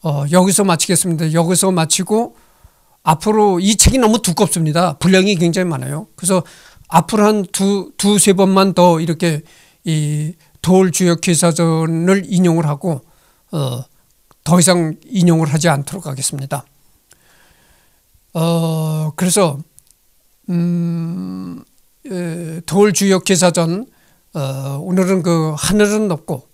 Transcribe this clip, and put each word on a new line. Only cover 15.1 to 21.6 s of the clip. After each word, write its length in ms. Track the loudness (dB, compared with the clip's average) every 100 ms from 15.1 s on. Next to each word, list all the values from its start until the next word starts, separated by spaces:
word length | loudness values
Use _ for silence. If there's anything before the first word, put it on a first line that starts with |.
| 0 2 2 0
하지 180 | 0 0
않도록 360 | 0 -4 -10 -10
하겠습니다. 600 | -8 -8 -8 -8 -10 -12 _ _ _ _ _ _ _ _ _ _ _ _ _ _ _ _
어, 800 | -4 -2 -2 -2 -4 -4 -4 -4 -2
그래서, 420 | -2 2 0 -2 -12 _ _ _ _ _ _ _ -6
음, 1120 | -2 0 -2 -2 -4 -6 -8 -10 -10 -12 -14